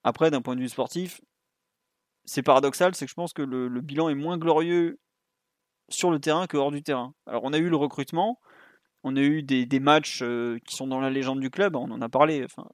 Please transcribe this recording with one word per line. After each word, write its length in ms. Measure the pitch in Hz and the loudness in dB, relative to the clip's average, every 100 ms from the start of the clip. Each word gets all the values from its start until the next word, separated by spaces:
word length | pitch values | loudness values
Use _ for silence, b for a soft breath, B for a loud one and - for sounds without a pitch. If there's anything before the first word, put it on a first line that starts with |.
| 117 | -4
Après, 220 | - 160 | 2 2
d'un 100 | 139 | 2
point 140 | 123 | -2
de 60 | 127 | -4
vue 80 | 127 | -4
sportif, 520 | - 120 170 180 - _ _ _ _ _ _ _ _ _ _ | -4 -4 -4 -8 -10 _ _ _ _ _ _ _ _ _ _
c'est 180 | - - | -8 -2
paradoxal, 520 | 131 131 139 - 180 | 6 6 6 2 0
c'est 120 | 185 139 | 0 -8
que 40 | |
je 60 | - | -8
pense 160 | 175 | -8
que 100 | - | -6
le, 240 | 135 127 123 | -6 -4 -4
le 140 | 123 | -4
bilan 280 | 139 143 165 | -4 -2 0
est 60 | |
moins 240 | 139 156 175 | 0 -4 -2
glorieux 640 | 165 156 170 175 170 - _ _ _ _ _ _ _ _ _ | 2 4 4 2 0 -2 _ _ _ _ _ _ _ _ _
sur 240 | - 180 | -2 0
le 80 | 151 | 2
terrain 260 | 156 156 185 | 2 0 0
que 100 | 147 | 0
hors 140 | 139 | 0
du 140 | 143 | -2
terrain. 280 | 151 131 123 - - | -4 -4 -4 -12 -8
Alors, 160 | 117 | -6
on 100 | 135 | -2
a 60 | 151 | 0
eu 100 | 175 | 2
le 60 | |
recrutement, 640 | 156 143 - 135 170 214 254 b b b b b _ | 2 0 -2 -4 -2 -2 -4 b b b b b _
on 140 | 131 135 | -4 2
a 40 | |
eu 220 | 139 156 | 2 2
des, 240 | 139 127 123 | 0 0 2
des 140 | 135 | 2
matchs, 400 | 139 156 - - | 4 4 2 -4
euh, 360 | 120 120 120 117 | -4 -2 -2 -4
qui 120 | - - | -8 -10
sont 100 | 135 | -6
dans 140 | 131 | -2
la 100 | 135 | -2
légende 300 | 135 131 135 | -2 -2 -4
du 100 | 131 | -4
club, 240 | 175 196 | 0 0
on 160 | 143 123 | 0 -6
en 100 | 120 | -6
a 80 | 120 | -2
parlé. 360 | 131 151 151 | 4 4 2
Enfin, 240 | 123 - - | -6 -10 -18